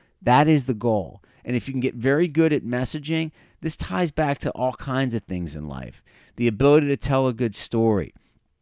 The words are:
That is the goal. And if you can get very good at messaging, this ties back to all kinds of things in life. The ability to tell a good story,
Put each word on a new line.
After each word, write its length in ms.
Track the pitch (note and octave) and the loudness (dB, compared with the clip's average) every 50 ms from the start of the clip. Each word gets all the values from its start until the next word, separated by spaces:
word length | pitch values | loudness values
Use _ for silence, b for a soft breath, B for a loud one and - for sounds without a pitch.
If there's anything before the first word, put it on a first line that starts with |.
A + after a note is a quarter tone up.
| b b b b | b b b b
That 280 | - B2 A#2+ C3 D3+ D#3 | 0 2 4 6 6 6
is 160 | D#3+ D3 B2+ | 4 4 2
the 100 | B2+ A#2+ | 0 -4
goal. 480 | G#2+ A2 A#2+ A2 G#2 F2 D2 - - b b b b b | -2 0 0 0 0 -2 -4 -10 -18 b b b b b
And 100 | - B2 | -4 -4
if 140 | B2 - - | -4 -4 -4
you 40 | C3 | -4
can 80 | C3 | -2
get 140 | A#2+ B2+ - | -2 -2 -2
very 320 | A#2+ A2+ C3+ C#3 D3+ F3 | -2 0 2 2 2 2
good 260 | E3+ C#3+ D#3 D#3+ D#3+ D3+ | 2 2 2 2 4 2
at 120 | C3 - | 0 0
messaging, 640 | A2+ B2 B2 B2+ - - D#3 C#3 D3 E3 D#3+ D#3+ D#3 b b b b b b | -2 -2 -2 -2 -4 -4 -6 -6 -4 -4 -4 -4 -6 b b b b b b
this 160 | - D#3 D#3+ | -8 -8 -6
ties 340 | - - - F#3 F#3 F3+ E3 | -6 -8 -6 -2 -2 -2 0
back 280 | - - D#3 C#3+ C#3+ - | 0 0 0 0 0 -2
to 120 | - C3+ | -4 -6
all 220 | - - B2 C3 B2+ | -4 -2 -2 -4 -4
kinds 420 | - - C3+ C3 C3 C3+ B2+ A2+ | -6 -6 -4 -2 -2 0 0 -2
of 80 | A2+ - | -4 -4
things 320 | - F#2 F2+ F2 D#2 C#2+ | -6 -6 -6 -6 -6 -8
in 140 | D#2 D2+ D2 | -10 -10 -10
life. 340 | C2+ C2 B1+ A#1 - - b b b b b b b | -10 -10 -12 -14 -16 -20 b b b b b b b
The 140 | - B2 A#2 | -2 0 0
ability 400 | A2 G2+ C3 C#3+ D3 D#3 D3 C#3+ | 2 4 6 6 6 6 4 2
to 80 | C#3 | -2
tell 320 | - - - C#3 C3+ C3+ C3 | -2 -2 0 0 2 2 0
a 40 | A#2+ | 0
good 220 | A2+ B2+ A2+ G2+ | -2 -4 -4 -4
story, 580 | - - - - A2+ A2+ A2+ G#2+ G2 E2 - - - _ _ _ _ _ _ _ _ | -6 -6 -2 0 2 2 2 2 0 -2 -6 -10 -18 _ _ _ _ _ _ _ _